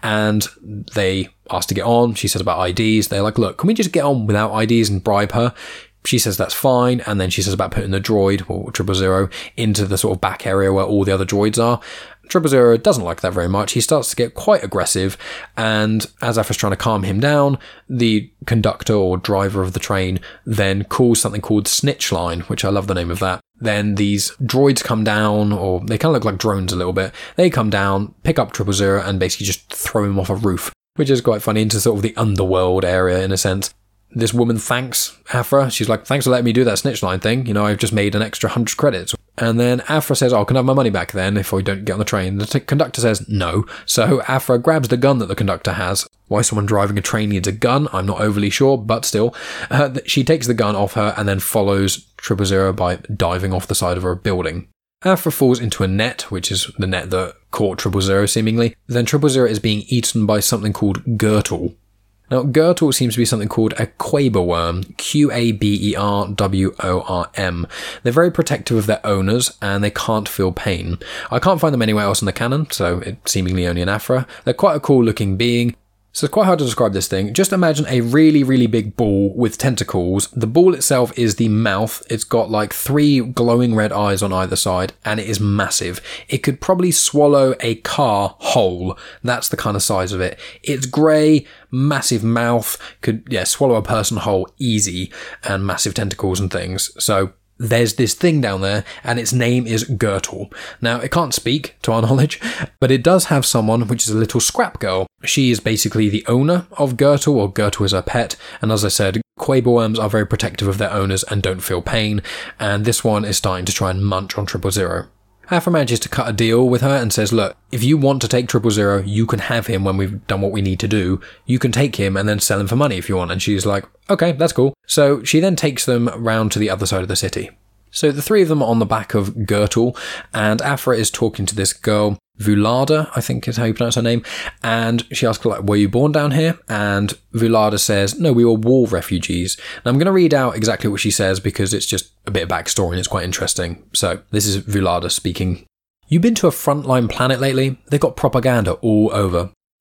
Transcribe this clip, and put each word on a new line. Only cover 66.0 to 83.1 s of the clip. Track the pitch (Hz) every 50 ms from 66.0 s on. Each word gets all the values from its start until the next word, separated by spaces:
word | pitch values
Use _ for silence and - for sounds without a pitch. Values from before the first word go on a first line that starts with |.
| 101 101 101 101 98
W | 95 101 - 101 95 98 95 95 92 - - -
O | 95 90 92
R | - - 92 87 82 - -
M. | - 98 90 87 85 85 - - - - - - - -
They're | 123 120
very | 160 175 180
protective | - - 160 - 143 104 - - 120
of | 110 101
their | 110 104 - -
owners, | 104 101 95 95 95 113 123 120 - - - 104
and | 101 98 101 104
they | 104
can't | - - - - 113 107 98 -
feel | - - 95 92
pain. | 87 - - 107 92 85 90 87 85 - - - - - - -
I | 113 127
can't | - 185 190 156
find | - 156 139
them | 120
anywhere | 113 107 107 104 104
else | 101 - -
in | 104
the | 98
canon, | - - 117 120 135 151 156 -
so | - - 95 87 90 87
it's | - - 95 - - -
seemingly | - 98 90 90 92 92 90
only | 87 87 90
in | 87 95
Aphra. | 101 110 - - 127 131 123 - - - -
They're | 127 120
quite | - 202 196 151
a | 147
cool | - - 139 127 120
looking | 113 104 - 107 98 95
being. | 95 120 120 120 120 120 120 - - _ _ _ _ _ _
So | - - 156
it's | 143 -
quite | 214 202
hard | 185 180
to | 151 143
describe | 120 107 - 120 107 98
this | 95 92
thing. | - 98 95 98 104 113
Just | 180 190 - 196
imagine | 185 180 160 151 143 147
a | 139 135 123
really, | 117 117 127 151 160 156 151 143 139
really | 127 131 127 120
big | 113 110 117 101 107 -
ball | - 117 104 101 98 101 98 95
with | 120 120 107 - -
tentacles. | - 135 120 - - - - 95 87 90 95 101 - -
The | - 123 113
ball | 113 120 170 180 185 170
itself | 131 - - 147 127 123 - -
is | - 120 110 101
the | - 117 110
mouth. | 104 107 113 107 95 98 110 110 - - - -
It's | 113 107 -
got, | - - 113 101 98
like, | 110 107 107 104 -
three | - - - 135 147 147 147